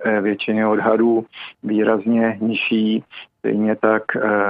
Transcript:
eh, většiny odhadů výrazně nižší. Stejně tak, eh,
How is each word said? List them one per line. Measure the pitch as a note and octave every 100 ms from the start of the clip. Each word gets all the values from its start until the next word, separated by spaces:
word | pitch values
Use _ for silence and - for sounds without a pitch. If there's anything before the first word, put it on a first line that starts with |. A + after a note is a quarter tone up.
| A2+
eh, | G#2+
většiny | G2+ G2+ - G#2+ A2
odhadů | G#2+ A2 A2 A#2 A#2 A2 - - -
výrazně | A#2 G#2+ G#2+ A2 G#2+ A#2 A2+ G2+
nižší. | A2 G#2+ - A2+ G#2+ A2 - - - _
Stejně | A2+ G#2 G#2+ G#2+
tak, | A2 A2 - A2+
eh, | G#2+ G#2 G2+